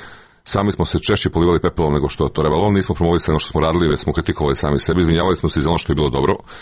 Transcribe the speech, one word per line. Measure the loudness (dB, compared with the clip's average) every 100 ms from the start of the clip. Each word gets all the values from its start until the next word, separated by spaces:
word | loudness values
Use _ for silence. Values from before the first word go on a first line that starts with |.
| -20 -20 -20 _
Sami | -4 0 0
smo | 0
se | -2 -2
češće | 0 0 0
polivali | 2 2 2
pepelom | 0 0 0
nego | 0 -2
što | -2
je | -2
to | 0
trebalo. | 0 2 2
Nismo | 2 0
promovisali | 0 2 2 2
ono | 0
što | 0
smo | 0
radili, | 0 2 2
već | 0
smo | -2
kritikovali | -2 -2 -2 -2 0
sami | 0 0
sebi. | 0 2
Izvinjavali | 2 2 2 0
smo | -2
se | -2
i |
za | 0
ono | 0
što | 0
je |
bilo | 0 0
dobro, | 0 0 -2 -6 -20